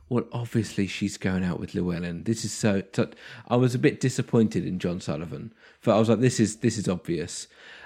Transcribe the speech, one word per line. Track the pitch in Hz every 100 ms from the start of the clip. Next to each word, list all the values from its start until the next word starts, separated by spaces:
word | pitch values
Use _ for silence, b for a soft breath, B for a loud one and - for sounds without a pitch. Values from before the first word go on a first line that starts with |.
| _
"Well, | 120 -
obviously | 120 120 120 101 - 98
she's | - 101 -
going | 98 92
out | 92 85
with | 90
Llewellyn. | 98 90 85 87 85
This | 85 113
is | 107
so," | - 113 98 -
so, | - 113 - B B B
I | 123
was | 127
a | 123
bit | 147 -
disappointed | 131 - 123 120 110 95
in | 87 90
John | 90 87
Sullivan, | 92 73 78 71 113 _ b b
but | -
I | 104
was | 113
like, | 107
"This | 127 120
is, | 104 -
this | 123 110
is | 92
obvious." | 90 - 85 80 - - B B B